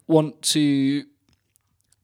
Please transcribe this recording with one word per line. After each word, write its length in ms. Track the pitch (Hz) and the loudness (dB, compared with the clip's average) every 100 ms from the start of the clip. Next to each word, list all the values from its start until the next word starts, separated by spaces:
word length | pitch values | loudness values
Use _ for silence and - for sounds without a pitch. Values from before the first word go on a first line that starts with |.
| - | 0
want 340 | 160 151 - | 0 0 -4
to 600 | - 156 147 139 135 143 139 _ _ _ _ _ _ _ _ _ | -4 -2 0 0 0 -4 -8 _ _ _ _ _ _ _ _ _